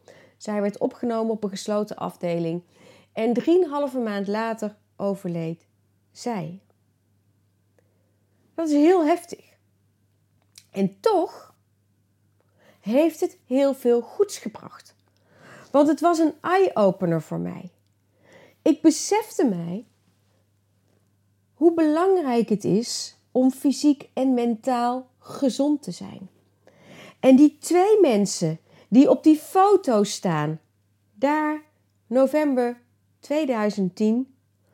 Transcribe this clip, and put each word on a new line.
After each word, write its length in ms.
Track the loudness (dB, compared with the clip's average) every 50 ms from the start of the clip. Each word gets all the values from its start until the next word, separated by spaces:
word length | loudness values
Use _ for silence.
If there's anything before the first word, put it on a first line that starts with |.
| _ -20 -20 -20 -20 _ _
Zij 240 | _ -10 -8 -4 -4
werd 180 | -4 -4 -4 -4
opgenomen 540 | -6 -6 -6 -6 -6 -6 -4 -4 -4 -4
op 120 | -6 -6 -6
een 60 | -8
gesloten 460 | -8 -8 -8 -6 -4 -4 -4 -6 -10
afdeling. 680 | -10 -10 -12 -10 -8 -6 -6 -4 -4 -4 -4 -6 -8 -10 _ _ _ _ -20 -20 _ _ _
En 200 | -8 -4 -2 -2
drieënhalve 640 | -2 -2 0 2 2 2 2 0 -2 -4 -4 -4 -4 -6
maand 280 | -6 -4 -4 -6 -4
later 500 | -4 -4 -4 -4 -6 -6 -6 -8 -10 -10 _ _ _ _
overleed 720 | -6 -4 -4 -4 -4 -6 -8 -6 -6 -6 -8 -8 -10 _ _ _ _ _ _ _ _ _ _
zij. 500 | _ -12 -10 -8 -8 -8 -8 -10 -14 -18 _ _ _ _ _ _ _ _ _ _ _ _ _ _ _ _ _ _ _ _ _ _ _ _ _ _ _ _ _ _ _ _ _ _ _ _ _ _ -10
Dat 140 | -6 -2 0
is 60 | 2
heel 300 | 4 4 4 4 4 2
heftig. 540 | 2 0 -2 -4 -14 -18 -20 -20 _ _ _ _ _ _ _ _ _ _ _ _ _ _ _ _ _ _ _ _ _ _ -20 _ _
En 300 | -6 -4 -4 -4 -4 _
toch 540 | -2 0 0 0 -2 -2 -8 -18 -20 -20 _ _ _ _ _ _ _ _ _ _ _ _ _ _ _ _ _ _ _ _ _ _ _ _ _ _
heeft 400 | -8 -2 2 2 2 2 0 -2
het 180 | -6 -6 -6 _ _
heel 280 | -2 0 2 2 2 0
veel 260 | 0 0 0 0 0
goeds 380 | 0 -4 -2 -2 -2 -2 -4 -12
gebracht. 560 | -12 -14 -14 -14 -20 -20 -20 -20 -20 -20 _ _ _ _ _ _ _ _ _ _ -20 -20 -20 -20 -12 0
Want 180 | 2 2 4 4
het 120 | 2 2
was 180 | 2 0 2 2
een 160 | 0 0 0 -4
eye-opener 800 | -4 -2 0 2 2 0 2 2 2 2 2 0 -2 -2 -2 -2
voor 160 | -4 -6 -10 -8
mij. 320 | -8 -10 -10 -14 -16 -20 _ _ _ _ _ _ _ _ _ _ _ _ -20 -20 -20 _ _ _
Ik 200 | 0 0 0 4
besefte 640 | 4 2 2 2 -2 -2 -2 -2 -2 -4 -4 -2 -2 -2
mij 360 | -2 -4 -6 -8 -8 -10 -12 _ _ _ _ _ _ _ _ _ _ _ _ _ _ _ _ _ _ _ _ _ _ _ _ _ _ _ _ _ _ _ _ _ _
hoe 200 | 2 2 2 2
belangrijk 720 | 4 0 2 2 2 2 2 2 0 0 0 0 0 0 0
het 160 | -2 -2 -2
is 520 | 0 0 0 -2 -4 -8 -10 -10 -12 -16 _ _ _
om 180 | -2 0 0 0
fysiek 580 | 0 0 -2 -2 -2 0 0 0 0 0 -4 -12
en 220 | -6 -2 0 0 0
mentaal 760 | 0 0 -2 -2 -4 -2 -4 -2 -2 -2 -2 -4 -6 -10 _ _ _
gezond 640 | _ -16 -8 -2 -2 -2 0 0 0 0 0 -2
te 80 | -4 -10
zijn. 380 | -12 -12 -14 -16 -16 -18 -18 -20 _ _ _ _ _ _ _ -20 _ _ _ -20 -20 -20 -20 -20 -10 0
En 160 | 4 6 6
die 220 | 8 6 4 4 _
twee 420 | -6 0 2 2 4 4 4 4
mensen 580 | 4 4 4 2 0 -2 -2 -4 -4 -4 -4 -6 _ _ _ -20 -6 2
die 220 | 4 6 6 6
op 120 | 4 4
die 140 | 6 4 4
foto 680 | 4 2 -2 2 2 4 4 4 2 2 2 0 0 0
staan, 560 | 0 -4 -6 -4 -2 -2 0 -2 -4 -6 -8 _ _ _ _ _ _ _ _ _ _ _
daar 480 | -4 -2 -2 0 0 -2 -4 -6 -6 -10 _ _ _ _ _ _ _ _
november 760 | -4 0 2 2 2 2 0 0 0 0 0 -2 -4 -4 -10 _ _ _ _ _ _ _ _
tweeduizend 760 | _ -6 -4 -2 -2 -2 -2 -2 -2 -2 -2 -2 -4 -4 -2
tien, 380 | -2 0 0 0 0 -4 _ _ _ _ _ _ _ _ _